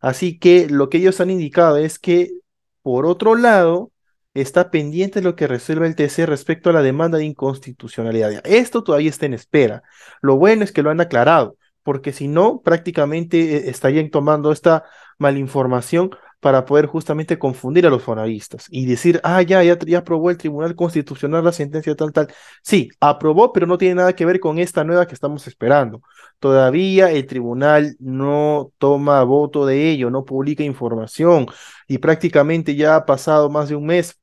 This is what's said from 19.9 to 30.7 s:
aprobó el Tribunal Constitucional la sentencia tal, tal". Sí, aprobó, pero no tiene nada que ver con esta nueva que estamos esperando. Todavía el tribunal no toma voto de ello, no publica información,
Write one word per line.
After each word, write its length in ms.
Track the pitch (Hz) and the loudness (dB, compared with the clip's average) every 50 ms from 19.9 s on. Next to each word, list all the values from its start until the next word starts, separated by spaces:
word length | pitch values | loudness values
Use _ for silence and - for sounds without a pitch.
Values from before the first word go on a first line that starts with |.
| 170 175 | -2 -2
aprobó 320 | 175 170 170 160 160 175 | -2 -2 -4 -2 0 -2
el 60 | 175 | -4
Tribunal 400 | 170 - 156 147 143 156 170 170 | -2 -6 -8 -6 -6 -6 -6 -4
Constitucional 680 | 170 175 170 165 156 143 - 143 131 - 143 151 165 165 | -4 -4 -4 -2 -4 -6 -6 -10 -8 -6 -4 -2 0 0
la 60 | 170 | 0
sentencia 460 | 170 - 151 143 147 160 156 - 151 | -2 -2 -8 -8 -8 -8 -6 -6 -4
tal, 160 | - 156 156 147 | -4 -4 -2 -2
tal". 160 | - 151 147 - - - - - _ _ | -2 -2 -2 -6 -20 -20 -20 -20 _ _
Sí, 280 | - - 196 131 - _ _ | 0 0 0 0 -2 _ _
aprobó, 520 | - 147 147 143 - 156 156 175 220 247 - | 2 2 2 2 0 0 4 4 4 4 4
pero 140 | 208 175 | 0 0
no 100 | 170 180 | 0 0
tiene 200 | 175 190 185 180 | 0 2 0 2
nada 160 | 180 180 180 185 | 2 2 0 2
que 140 | 185 170 | 0 0
ver 120 | 165 185 185 | 0 0 0
con 220 | 190 165 151 165 | 0 -2 -2 -2
esta 240 | 180 175 - - 151 | -4 -4 -2 -4 -2
nueva 220 | 156 170 180 175 170 | 0 0 0 0 0
que 60 | 170 | -4
estamos 340 | - - 147 147 143 - - | -8 -8 -8 -8 -8 -14 -18
esperando. 520 | - _ - 117 135 147 135 113 107 120 _ _ _ _ - - _ _ | -14 _ 0 2 2 2 2 0 -6 -14 _ _ _ _ -20 -20 _ _
Todavía 720 | - 139 135 135 131 127 131 165 190 190 190 190 190 180 | 0 2 4 4 4 4 2 0 -2 0 2 4 4 4
el 160 | 160 147 131 | 2 -2 -4
tribunal 720 | 135 131 127 120 117 120 123 135 147 151 151 151 147 123 _ | -6 -8 -8 -6 -6 -4 -2 2 4 4 4 2 0 -6 _
no 720 | 127 131 131 131 135 143 147 147 151 151 151 147 135 131 _ _ | -12 -10 -6 -4 -4 -2 -2 0 0 0 -2 -2 -4 -8 _ _
toma 460 | - 139 143 139 143 147 143 139 131 | 0 0 2 2 2 2 4 4 4
voto 420 | 123 135 143 147 143 147 147 143 | 4 2 0 0 0 -2 -2 -2
de 240 | 139 135 139 151 160 | 0 0 0 0 0
ello, 200 | 160 143 127 120 | 0 -2 -4 -4
no 140 | 123 135 135 | -4 -6 -8
publica 380 | 135 135 135 135 143 151 147 151 | -6 -6 -6 -4 -4 -4 -4 -6
información, 840 | 147 | -6